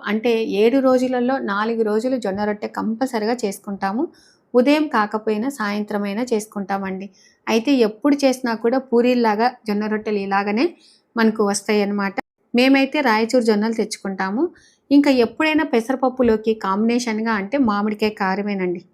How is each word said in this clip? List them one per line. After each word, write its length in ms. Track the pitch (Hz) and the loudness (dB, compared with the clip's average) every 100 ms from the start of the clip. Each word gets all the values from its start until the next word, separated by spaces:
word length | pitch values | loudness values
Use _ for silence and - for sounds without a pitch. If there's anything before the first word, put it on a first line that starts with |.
| 202 | -2
అంటే 380 | 214 240 226 | -2 0 0
ఏడు 340 | 220 190 226 226 | 0 2 4 4
రోజులలో 600 | 262 254 254 247 247 269 | 4 2 2 0 0 -2
నాలుగు 440 | 226 202 220 226 | -2 -2 -2 -2
రోజులు 340 | 214 214 254 262 | 0 -2 -2 -2
జొన్న 280 | 202 196 | -2 -2
రొట్టె 240 | 208 208 220 | -4 -4 -8
కంపల్సరిగా 680 | 208 196 226 262 240 208 247 | -6 -4 -4 -4 -2 -2 -2
చేసుకుంటాము. 640 | 208 202 - 196 196 220 349 - _ _ _ | -4 -6 -10 -6 -4 -4 -6 -8 _ _ _
ఉదయం 340 | 240 254 302 302 | 2 4 2 2
కాకపోయినా 600 | 233 208 220 220 214 262 | 0 -2 -2 -4 -4 -4
సాయంత్రమైనా 760 | 277 208 208 208 208 202 202 | -6 -6 -4 -4 -4 -4 -4
చేసుకుంటామండి. 880 | 247 214 214 202 190 196 190 190 196 _ _ _ - | -2 -4 -4 -8 -6 -6 -6 -8 -12 _ _ _ -2
అయితే 240 | 220 240 | 0 2
ఎప్పుడు 440 | 269 208 214 294 285 | 2 2 2 0 2
చేసినా 300 | 269 254 240 | 2 0 -2
కూడా 240 | 226 233 262 | -2 0 0
పూరీల్లాగా 720 | 254 233 247 247 226 208 247 - - | 0 2 4 2 2 2 0 -2 -6
జొన్న 200 | 208 214 | -4 -2
రొట్టెలు 320 | 214 220 208 | -4 -2 -4
ఇలాగనే 560 | 196 196 202 208 339 - _ _ _ 233 | -2 -2 0 0 0 -4 _ _ _ 0
మనకు 300 | 220 220 202 | 2 2 0
వస్తాయి 360 | 202 - 208 | -2 0 0
అన్నమాట. 320 | 202 202 196 190 - _ _ | 0 -2 -4 -6 -10 _ _
మేమైతే 460 | 240 254 269 269 302 | 2 4 4 2 0
రాయచూరు 440 | 262 214 226 254 | 2 2 2 2
జొన్నలు 280 | 226 208 226 | 4 2 0
తెచ్చుకుంటాము. 760 | 226 220 - 196 190 190 220 339 - _ _ - | -2 -4 -6 -8 -6 -4 -2 -2 -4 _ _ 2
ఇంకా 200 | 285 285 | 4 6
ఎప్పుడైనా 540 | 254 226 - 311 311 | 4 2 0 0 0
పెసరపప్పులోకి 920 | 294 226 226 254 254 254 233 214 220 | 0 0 0 -2 -2 0 2 2 0
కాంబినేషన్గా 800 | 220 190 196 226 240 240 220 226 | -2 -2 0 0 0 -2 -4 -2
అంటే 260 | 214 196 285 | -4 -2 0
మామిడికాయ 520 | 233 202 214 208 214 | 2 2 0 0 -2
కారమేనండి, 760 | 214 190 190 208 196 180 180 - | 0 -2 -2 -4 -2 -2 -4 -8